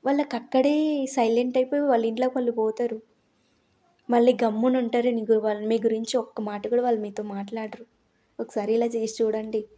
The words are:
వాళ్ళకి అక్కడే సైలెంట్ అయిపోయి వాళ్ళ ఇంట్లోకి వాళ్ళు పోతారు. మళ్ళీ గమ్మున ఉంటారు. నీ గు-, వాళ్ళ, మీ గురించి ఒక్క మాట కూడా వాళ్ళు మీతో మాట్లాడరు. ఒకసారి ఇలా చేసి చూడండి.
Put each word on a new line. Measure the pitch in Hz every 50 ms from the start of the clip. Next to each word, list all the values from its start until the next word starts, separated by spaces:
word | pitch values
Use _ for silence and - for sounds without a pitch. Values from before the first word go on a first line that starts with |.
| _
వాళ్ళకి | 262 277 285 294 285 -
అక్కడే | 233 - - - 262 262 285 294 302 311 311 302 285 269 262
సైలెంట్ | 269 269 233 220 226 233 247 254 247 262
అయిపోయి | 254 254 285 285 294
వాళ్ళ | 285 254 233 226
ఇంట్లోకి | 226 226 220 254 254 254
వాళ్ళు | 269 247 240 233
పోతారు. | 226 220 220 220 220 240 233 226 220 - _ _ _ _ _ _ _ _ _ _ _ _ _ _ _ _ _ _ _ _ _
మళ్ళీ | 240 240 233 247 247
గమ్మున | 196 247 226 214 214 226 254 254 262
ఉంటారు. | 240 233 233 240 240 247
నీ | 240 233 220
గు-, | 208 226 214
వాళ్ళ, | 214 214 208 208 214
మీ | 214 226 226
గురించి | 196 226 220 220 226 226 - 247
ఒక్క | 220 - - -
మాట | 220 208 208 208 208
కూడా | 214 240 240 240
వాళ్ళు | 247 240 214
మీతో | 208 208 202 - 214 208
మాట్లాడరు. | 202 196 202 202 226 226 220 214 214 - 233 _ _ _ _ _ _ _ _ _ _ -
ఒకసారి | 226 220 - 226 202 208 220
ఇలా | 233 233 233
చేసి | 226 226 220 220 220
చూడండి. | - 226 220 214 220 214 220 214 214 214 - _